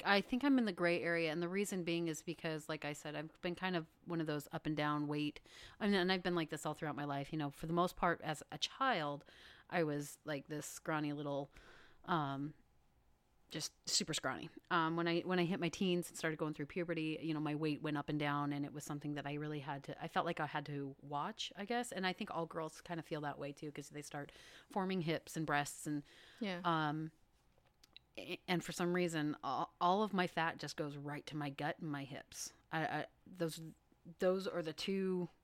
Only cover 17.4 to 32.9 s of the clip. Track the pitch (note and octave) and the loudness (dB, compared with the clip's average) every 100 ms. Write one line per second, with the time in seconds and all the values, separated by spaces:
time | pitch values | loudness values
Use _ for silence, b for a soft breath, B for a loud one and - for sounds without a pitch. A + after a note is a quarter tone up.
17.4 | D3+ D3 D#3 C#3+ D3+ D3 C#3+ D3+ D3 C#3+ | 0 0 0 0 0 -2 0 0 2 2
18.4 | C#3+ C#3+ C#3+ D3 - D3 D3 D3 C#3+ D3 | 0 0 -4 -6 -6 -4 -4 -4 -4 -4
19.4 | D3+ D3+ C#3 C#3 C#3 - E3 - E3+ E3 | -4 -4 -4 -6 -6 -8 -2 0 0 0
20.4 | D3 D3+ C#3+ C#3+ C#3 C3+ C#3+ C#3+ E3 A3 | 0 -2 -2 -4 -4 -8 -6 -4 -4 -4
21.4 | - - G3+ A#3+ A#3+ - F#3 F3+ G#3 E3 | -8 -6 -2 -2 -2 0 0 0 -2 -2
22.4 | E3 E3 D#3 - - E3+ - D#3 D3 C3 | -2 -2 -6 -6 -8 -6 -4 -2 -2 -4
23.4 | C#3+ C#3+ D3+ C#3+ C#3+ D3 C#3+ D3 C#3+ B | -6 -6 -8 -8 -10 -10 -8 -8 -8 B
24.4 | B B B G3+ F#3+ F#3 D#3+ D#3 - D#3+ | B B B 0 2 2 2 0 0 -4
25.4 | D#3+ C#3+ C#3+ - - D3 - B B B | 2 2 2 -4 -4 -4 -4 B B B
26.4 | G#3+ F3 F3+ D#3+ D3+ D#3 D#3+ - _ _ | -4 0 4 4 4 0 -4 -10 _ _
27.4 | _ _ _ _ - - _ - A#2 F3+ | _ _ _ _ -20 -20 _ -12 -10 -8
28.4 | - F3 - D#3+ F3 F3+ F3 D#3+ D3+ - | 0 0 0 -2 2 4 2 2 0 -2
29.4 | C3+ B2+ E3+ - F3 F#3+ G#3+ F#3+ F3+ - | -2 -2 -2 2 6 6 4 2 2 2
30.4 | E3 C3+ D3 - D3+ C#3+ C#3+ D3 - D3+ | 0 0 -6 -4 -4 -4 -6 -6 -6 -4
31.4 | D3 C#3 D3 - E3 C#3+ C#3 C3+ - - | -4 -2 -2 -2 -4 -4 -6 -10 -12 -10
32.4 | - - - D#3+ D#3 | -10 -12 -6 -2 0